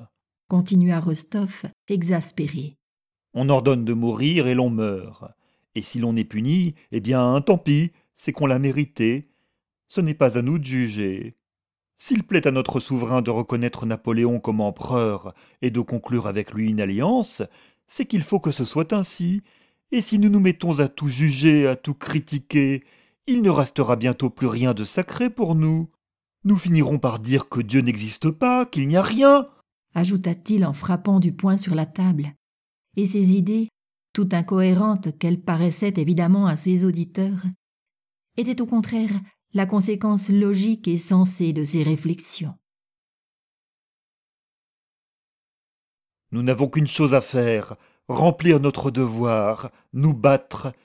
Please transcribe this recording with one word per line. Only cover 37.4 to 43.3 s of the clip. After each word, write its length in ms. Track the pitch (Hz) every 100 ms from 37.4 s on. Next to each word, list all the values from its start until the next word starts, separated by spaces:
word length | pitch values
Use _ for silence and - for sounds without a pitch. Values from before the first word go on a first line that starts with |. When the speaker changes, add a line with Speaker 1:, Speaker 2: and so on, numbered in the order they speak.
| 185 185 _ _ _ _ _ _ _ -
Speaker 1:
étaient 240 | 240 254
au 60 | 233
contraire 520 | 233 - 226 220 196 - _ _
la 120 | 196 190
conséquence 640 | 208 190 202 214 202 202
logique 580 | 202 202 196 214 220 175
et 100 | 170
sensée 540 | - 185 185 185 170
de 120 | 151
ses 180 | 147 170
réflexions. « 720 | 151 151 165 170 - - 151 - _ _ _ _ _ _ _